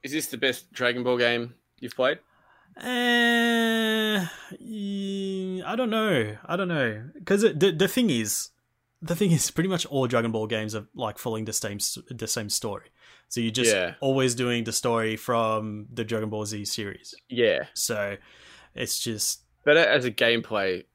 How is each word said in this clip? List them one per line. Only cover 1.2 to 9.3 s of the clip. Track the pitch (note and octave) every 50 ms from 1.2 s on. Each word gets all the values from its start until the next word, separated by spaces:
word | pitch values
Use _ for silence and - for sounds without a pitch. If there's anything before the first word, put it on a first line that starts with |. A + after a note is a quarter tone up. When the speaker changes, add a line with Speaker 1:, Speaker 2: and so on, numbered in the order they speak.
| A#2+ A#2+ A#2+ A#2+ A#2 A#2+ B2 _ _ _ _ _
Speaker 1:
you've | B2+ A#2 -
played? | - B2+ C3 D#3 - _ _ _ _ _ _ _ _ _ _ _
Speaker 2:
Uh, | - - B3 B3+ A#3+ B3 A#3+ A#3+ A#3+ A#3+ A#3 A#3 A#3 A#3 A#3 A#3 A#3 A3+ A3+ A3+ A3+ A3 A3 A3 A3 A3 G#3+ G#3+ G3+ F3+ E3 - - - - F3+ -
yeah, | - - A3 G#3 G3+ G3+ G3+ G3 G3 G3 G3 G3 G3 F#3+ F#3+ F#3+ F#3 F#3 F#3 F#3 -
I | - G3+
don't | A3+ B3+ A3
know. | A3 A3 A3 G#3+ F3+ C3 A2 G#2 G#2+ - -
I | - E3
don't | F3+ G3 F3+
know. | E3+ D3+ C3 A#2 G#2+ G#2+ A#2 D3 - - F3
'Cause | - F#3+ G3+
it, | A3 G#3 D#3+ D3
the, | F3 G3
the | E3 D#3 F#3+ F#3+
thing | - B3+ B3 G#3
is, | C3+ A#2 A2 G#2 - - - - _ _ _ _ _ _ _ _ _ _
the | E3+ D3+ E3+
thing | E3 G#3 F#3